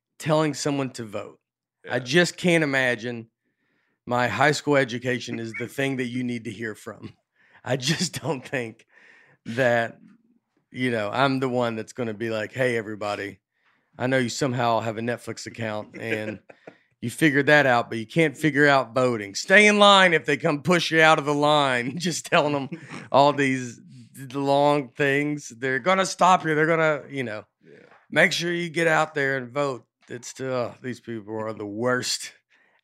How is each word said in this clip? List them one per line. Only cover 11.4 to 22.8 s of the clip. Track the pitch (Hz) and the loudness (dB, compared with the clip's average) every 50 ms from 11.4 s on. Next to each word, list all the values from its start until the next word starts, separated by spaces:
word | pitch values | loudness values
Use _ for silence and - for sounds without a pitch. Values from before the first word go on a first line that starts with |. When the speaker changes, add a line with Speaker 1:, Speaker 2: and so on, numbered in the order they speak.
| 135 131 | -2 -2
Speaker 1:
one | 123 123 120 117 113 | -2 -2 -2 -2 -4
that's | 110 107 - | -6 -10 -10
gonna | - - 120 113 107 | -8 -8 -6 -6 -6
be | 98 117 113 | -6 -6 -6
like, | 110 107 107 101 | -4 -6 -6 -8
"Hey, | - 127 131 127 117 | -4 -2 0 0 0
everybody, | 117 104 107 107 98 104 104 104 101 101 101 98 _ _ _ _ _ _ _ _ _ _ _ _ | -2 -4 -6 -10 -8 -6 -6 -4 -6 -6 -10 -12 _ _ _ _ _ _ _ _ _ _ _ _
I | - 123 127 | -6 -2 0
know | 135 131 | 0 0
you | 127 113 | 0 -2
somehow | - - 151 131 123 131 120 120 117 110 | -2 -4 -4 -2 -2 0 0 0 0 0
have | 110 113 107 110 | 0 -4 -6 -6
a | |
Netflix | 113 120 117 110 - 117 110 - - | -6 -6 -6 -6 -8 -14 -14 -12 -14
account | 110 113 117 113 110 107 107 104 - - - | -16 -12 -8 -8 -6 -6 -8 -10 -12 -14 -12
and | 117 113 110 107 107 107 104 98 _ _ - _ _ - | -8 -6 -6 -6 -6 -8 -10 -12 _ _ -20 _ _ -20
Speaker 2:
<laughs> | _ _ _ _ _ - | _ _ _ _ _ -10
Speaker 1:
you | 117 120 | -10 -8
figured | - - 165 156 131 143 139 | -2 2 2 4 4 4 4
that | 151 151 147 139 | 6 6 6 6
out, | 131 120 117 113 - | 4 2 2 0 -2
but | 117 113 | -6 -8
you | 110 | -8
can't | - - 165 160 151 123 | -4 0 0 0 0 0
figure | - 156 156 131 139 147 | -2 -2 0 2 4 4
out | 143 139 135 123 110 113 | 6 6 4 2 0 -2
voting. | 127 127 127 120 107 101 98 98 | 0 0 0 0 -2 -6 -8 -10
Stay | - - - 190 208 208 208 | -8 0 4 6 8 8 6
in | 208 202 | 6 8
line | 202 202 202 190 190 180 165 | 8 8 8 8 6 6 4
if | 151 - | 2 2
they | 147 143 | 0 -2
come | 143 - 165 147 147 | 0 0 -2 -2 -2
push | 123 165 180 170 - - | 0 2 2 2 2 2
you | 156 160 | 2 6
out | 160 156 160 156 | 6 6 6 4
of | 139 | 2
the | 147 147 | -2 0
line." | 147 147 147 151 147 139 135 127 120 117 - - 175 | 2 2 4 4 4 2 2 0 0 -2 -4 -6 -6
<laughs> | |
Just | 160 180 151 - - | -6 -6 -6 -6 -4
telling | - - 170 143 147 | 0 2 2 2 2
them | 147 139 135 - 170 - | 0 -2 -4 -6 -12 -16